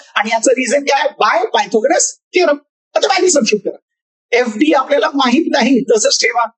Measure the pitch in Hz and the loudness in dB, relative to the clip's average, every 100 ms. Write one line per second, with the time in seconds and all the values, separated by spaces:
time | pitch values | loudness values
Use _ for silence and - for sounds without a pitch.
0 | - 214 214 226 262 254 247 285 285 277 | -8 -6 -2 0 0 0 0 -2 0 0
1 | 302 - - 311 440 - 190 226 254 440 | -2 0 0 0 -2 -4 -2 0 0 0
2 | - - _ 359 330 294 _ _ _ - | -2 -6 _ 0 0 0 _ _ _ -2
3 | 427 370 359 285 220 208 - - _ _ | 0 0 2 2 0 -2 -4 -12 _ _
4 | _ _ - 240 240 214 302 285 285 285 | _ _ -4 0 0 0 0 0 0 0
5 | 311 277 247 262 339 277 226 247 - 220 | 0 0 0 2 0 0 2 2 2 0
6 | - - - - 226 | 0 0 -2 -2 -4